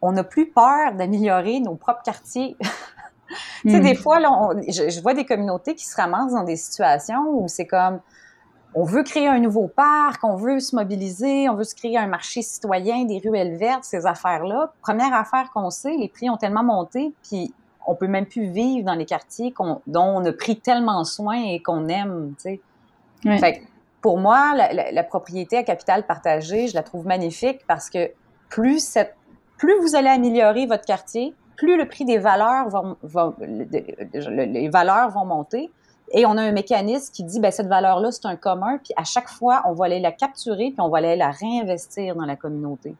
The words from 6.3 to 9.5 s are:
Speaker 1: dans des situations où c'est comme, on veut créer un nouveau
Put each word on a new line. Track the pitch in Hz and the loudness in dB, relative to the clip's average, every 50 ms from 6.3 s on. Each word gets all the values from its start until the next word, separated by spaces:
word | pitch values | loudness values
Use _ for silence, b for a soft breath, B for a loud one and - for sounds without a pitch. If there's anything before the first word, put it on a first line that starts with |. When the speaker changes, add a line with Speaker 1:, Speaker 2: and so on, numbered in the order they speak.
| 247 | -2
Speaker 1:
dans | 233 190 | -2 -2
des | 175 165 | -2 -4
situations | 165 - - - - 208 165 147 147 - - 220 247 294 302 | -6 -6 -12 -4 0 2 2 2 2 0 -4 -4 -2 -2 0
où | 302 254 196 | 0 -2 -2
c'est | 170 - - 180 | -4 -6 -8 -6
comme, | 165 - 185 185 185 190 175 - b b b b b b b b b b _ _ _ - | -2 0 2 2 2 0 -4 -10 b b b b b b b b b b _ _ _ -4
on | 156 175 | -2 -2
veut | 160 185 262 302 | 0 2 0 0
créer | - - 311 285 285 | 0 0 0 2 2
un | 269 247 | 4 4
nouveau | 233 233 | 4 2